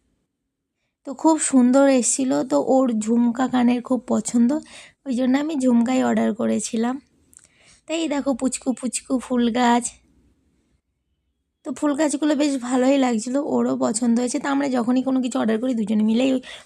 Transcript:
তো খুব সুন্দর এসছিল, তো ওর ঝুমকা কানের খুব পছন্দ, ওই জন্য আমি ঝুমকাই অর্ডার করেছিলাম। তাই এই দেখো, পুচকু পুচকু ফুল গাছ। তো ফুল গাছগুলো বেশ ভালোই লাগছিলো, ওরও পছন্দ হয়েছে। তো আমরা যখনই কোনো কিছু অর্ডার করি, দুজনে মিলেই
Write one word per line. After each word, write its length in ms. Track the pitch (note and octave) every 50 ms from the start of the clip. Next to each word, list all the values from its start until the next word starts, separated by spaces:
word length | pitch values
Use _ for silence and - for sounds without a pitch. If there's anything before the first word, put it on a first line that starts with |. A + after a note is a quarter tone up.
| _ _ _ _ _ _ _ _ _ _ _ _ _ _ _ _ _ _ _ _ _
তো 100 | C#4 C4
খুব 240 | - - D#4+ D#4+ D4+
সুন্দর 500 | - - C4+ C4 B3 B3 B3 C#4 C#4 C#4
এসছিল, 560 | C4+ B3+ A3 - - - C4 B3+ C#4 D4 D4
তো 200 | B3+ D4 C#4+ -
ওর 260 | - C4 C4 C4+ A#3+
ঝুমকা 560 | A#3 G#3+ G#3+ A3 A#3 A#3 A#3+ A#3+ A#3 C4+ C4 B3+
কানের 340 | B3+ B3+ A#3+ A#3+ B3 B3
খুব 220 | A#3+ - B3+ B3 - -
পছন্দ, 500 | A#3 A3 G#3+ - - A#3+ A#3 A#3+ D4 D#4 D#4 - - - - - _ _ _
ওই 80 | C#4 B3
জন্য 240 | A#3 C4 B3 C4 C#4
আমি 180 | D4 D#4 E4
ঝুমকাই 460 | C4+ B3+ B3+ A#3+ A#3 A#3 A#3+ B3+ B3+
অর্ডার 320 | B3+ A#3+ A#3 G#3+ A3+ A3+ G#3+
করেছিলাম। 680 | G#3+ A3+ A3 A3+ A3 G#3 - - A3 A3+ A#3+ C4 C#4+ - _ _ _ _ _ _ - _ _ _ _ _ _ - _ _
তাই 100 | - D#4
এই 120 | E4 E4 C4+
দেখো, 260 | D4 C#4+ C4 C#4 C4+
পুচকু 380 | A3+ C4 C4 - - - C4+
পুচকু 460 | A#3 - - A#3+ - - - - C4+ B3
ফুল 320 | - - B3+ B3 A#3+ A#3
গাছ। 400 | G#3+ B3 B3 A#3+ A#3+ A#3+ A#3+ - - _ _ _ _ _ _ _ _ _ _ _ _ _ _ _ _ _ _ _ _ _ _ _ _ _ _ _ _ _ _ _ _ _ _
তো 80 | D#4
ফুল 220 | B3+ - D4+ D4 C#4+
গাছগুলো 400 | C4+ D#4+ C#4+ C#4+ C#4 D#4+ D4 D4+
বেশ 240 | B3+ D4 D4 C#4 C4
ভালোই 380 | A#3 B3 C4 B3+ B3 C4 C#4+ C#4
লাগছিলো, 440 | C4 B3 A#3+ G#3+ G#3+ B3 B3 C#4+
ওরও 340 | D4+ - C4 A#3+ A#3+ B3 C4+ B3
পছন্দ 400 | C4 B3 A3+ - B3 A#3 A#3 A#3+
হয়েছে। 180 | B3 B3 - C#4+
তো 100 | C#4 C#4+
আমরা 200 | C#4 C#4 C#4+ C#4
যখনই 340 | B3+ B3 A3+ A#3+ B3 C4
কোনো 200 | B3+ C4+ C4 C4
কিছু 160 | B3 B3+ - C4
অর্ডার 200 | B3 G#3+ A3 A3
করি, 160 | A#3+ C4 B3+
দুজনে 280 | A3+ G#3+ F#3+ A3 G#3+
মিলেই 380 | G#3+ A3 A3 A#3+ C4 C4+ C4 B3+ - - - - -